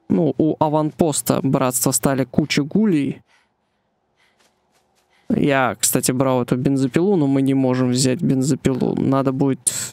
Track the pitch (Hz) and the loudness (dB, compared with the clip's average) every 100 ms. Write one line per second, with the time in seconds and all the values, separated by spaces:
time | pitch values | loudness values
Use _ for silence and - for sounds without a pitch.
0 | - 190 151 - 156 - 156 156 151 - | -2 0 2 2 0 0 0 0 -2 0
1 | 165 - - 127 135 139 127 - 139 - | -2 0 -2 -2 0 0 0 0 -2 0
2 | 147 131 127 - 147 147 143 196 220 151 | 0 0 -2 -4 -2 -2 0 0 2 0
3 | 143 - _ _ _ _ _ _ _ _ | -2 -6 _ _ _ _ _ _ _ _
4 | _ _ _ _ _ _ _ _ _ _ | _ _ _ _ _ _ _ _ _ _
5 | _ _ - - 147 135 120 98 - 131 | _ _ -4 0 2 2 0 0 -2 0
6 | 131 127 131 127 120 127 139 135 131 160 | 0 0 2 2 0 0 0 0 0 0
7 | 196 185 139 139 135 135 127 127 127 123 | 0 2 2 2 2 0 0 0 0 0
8 | 135 127 143 131 139 131 139 127 110 87 | 0 0 -2 0 0 0 -2 -2 -2 0
9 | - 135 135 131 139 131 - - - | 0 0 0 0 0 0 -4 -6 -8